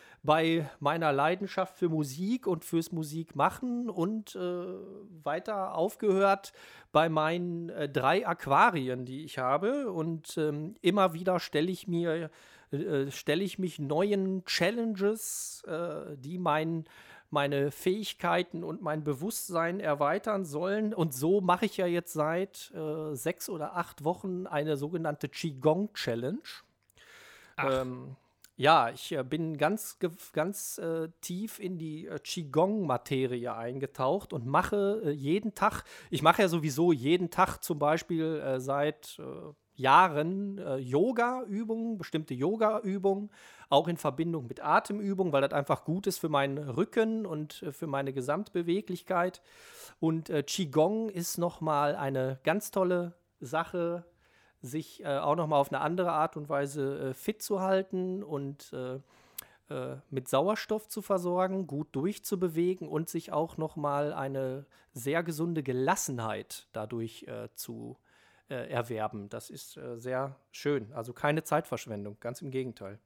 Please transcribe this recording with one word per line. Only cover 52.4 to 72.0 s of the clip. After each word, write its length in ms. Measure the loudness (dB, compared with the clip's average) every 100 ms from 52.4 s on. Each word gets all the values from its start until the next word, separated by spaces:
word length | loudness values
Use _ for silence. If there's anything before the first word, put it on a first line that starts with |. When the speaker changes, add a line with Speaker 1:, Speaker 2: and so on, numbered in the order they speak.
Speaker 1:
ganz 260 | 0 0 0
tolle 440 | 0 2 2 -2 -10 _ -16
Sache, 640 | -4 -4 -2 -2 -2 -4 -8 _ _ _ _ _
sich, 380 | -8 -8 -8 -10
äh, 140 | -2 0
auch 160 | 2
noch 140 | 2 2
mal 100 | 4
auf 140 | 2
eine 80 | 0
andere 320 | -2 0 0
Art 240 | 2 0 -2
und 120 | -4
Weise, 640 | -2 -2 -2 -4 -2 -6
äh, 40 |
fit 280 | -6 -6 -6
zu 180 | -2 -2
halten 600 | 2 2 0 -2 -2 -4
und, 500 | -4 -4 -4 -8 -10
äh, 280 | -8 -6 -8 -12 _ _ -20 -20 _ -10
äh, 220 | -8 -8 -10 -8
mit 180 | -8 0
Sauerstoff 580 | 2 2 0 -2 -4 -4
zu 140 | -8
versorgen, 640 | 0 0 2 2 2 0 -4
gut 220 | -4 -4
durchzubewegen 960 | -2 -2 -4 -4 -2 0 0 0 0 -2
und 200 | -4 -2
sich 240 | -6 -2
auch 240 | -2 -2 -2
noch 200 | -6 -2
mal 360 | -2 0 0
eine 540 | -2 -4 -4 -4 -6 -10 _ _
sehr 300 | -8 -2 0
gesunde 380 | 0 -2 -2 -2
Gelassenheit 1040 | -2 0 2 0 0 -4 -4 -4 -8 -14 -12
dadurch, 520 | -8 -6 -6 -6 -8
äh, 240 | -12 -12 -12
zu 440 | -14 -12 -12 -12 -16 _ _ _ _ -10
äh, 160 | -8 -4
erwerben. 600 | -4 -2 -2 -4 -4 -10
Das 220 | -12 -12
ist, 260 | -16 -16 -14
äh, 220 | -12 -10
sehr 380 | -4 -4 -4 -8 _
schön. 400 | -6 0 0 -2
Also 200 | -8 -10
keine 300 | -2 0 2
Zeitverschwendung, 760 | 2 0 0 -6 -6 -6